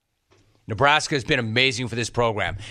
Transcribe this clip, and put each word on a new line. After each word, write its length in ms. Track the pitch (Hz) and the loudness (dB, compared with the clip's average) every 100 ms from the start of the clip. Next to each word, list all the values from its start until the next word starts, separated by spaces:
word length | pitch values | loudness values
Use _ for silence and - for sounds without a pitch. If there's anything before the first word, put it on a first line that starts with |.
| _ _ _ _ _ _ - | _ _ _ _ _ _ -10
Nebraska 480 | 107 143 151 - | 2 4 4 2
has 100 | 147 | -4
been 140 | - 139 | 0 0
amazing 500 | 113 113 131 117 120 | 0 2 2 0 -4
for 60 | |
this 160 | 117 113 | -4 -4
program. 480 | - 117 104 87 92 - | 0 0 0 -4 -6 -10